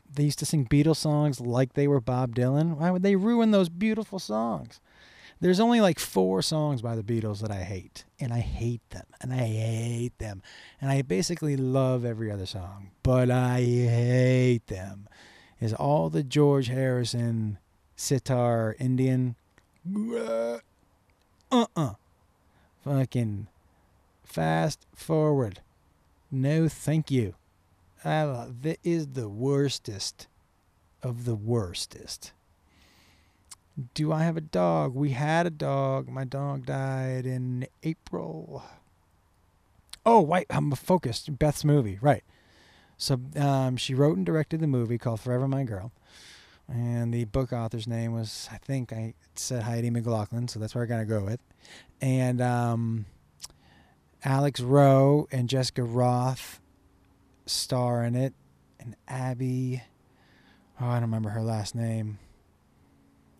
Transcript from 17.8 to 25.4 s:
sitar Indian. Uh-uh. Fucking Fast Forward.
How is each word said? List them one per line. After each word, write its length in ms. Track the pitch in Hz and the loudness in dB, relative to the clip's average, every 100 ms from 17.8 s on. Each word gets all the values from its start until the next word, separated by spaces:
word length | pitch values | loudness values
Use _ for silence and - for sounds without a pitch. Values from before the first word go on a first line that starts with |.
| _ | _
sitar 800 | - - 135 - 123 120 117 110 - | -8 -2 -2 0 0 2 2 0 -2
Indian. 580 | 127 127 131 127 127 117 _ _ _ _ 175 208 226 233 226 - 233 233 - _ _ _ _ _ _ _ - | 0 2 2 2 0 -4 _ _ _ _ -8 -6 -4 -4 -4 -2 -2 -6 -12 _ _ _ _ _ _ _ 0
Uh-uh. 400 | 247 233 170 131 101 _ _ _ _ _ _ _ _ | 2 2 0 -4 -6 _ _ _ _ _ _ _ _
Fucking 640 | 139 139 131 123 113 101 104 _ _ _ _ _ _ _ | -2 0 0 -2 -2 -4 -10 _ _ _ _ _ _ _
Fast 640 | - 160 160 160 160 - _ | -10 -4 0 0 0 -4 _
Forward. 640 | - - 160 151 139 | -12 -2 2 2 2